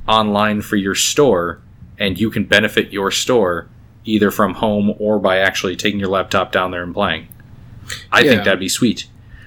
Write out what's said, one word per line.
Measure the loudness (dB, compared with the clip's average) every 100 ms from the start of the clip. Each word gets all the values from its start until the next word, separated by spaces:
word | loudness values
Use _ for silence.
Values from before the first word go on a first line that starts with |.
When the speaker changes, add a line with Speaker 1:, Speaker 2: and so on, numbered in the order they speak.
| 0
Speaker 1:
online | 2 2 2 0 -2
for | -2 -2
your | 0
store, | -2 0 2 4 2 0 -6 -16 -20 -18 -4
and | -4 0
you | -2
can | -2
benefit | 0 2 2 0 -2
your | -2 -2
store | -2 0 2 2 -2 -8 -18 -20 -14 -2
either | 0 2
from | 2 -2
home | 0 -2 0 0 0
or | 0 0
by | 2 2
actually | 0 0 -4 -2
taking | -4 -2
your | -2
laptop | -2 0 -2 0
down | -2 -2
there | -4
and | -6
playing. | -2 -2 -4 -8 -20 -20 -20 -20 -20 -16 -16 0
I | 4
think | 6 4
Speaker 2:
Yeah. |
Speaker 1:
that'd | 2 0
be | -2
sweet. | 0 0 0 -8 -20 -20 -20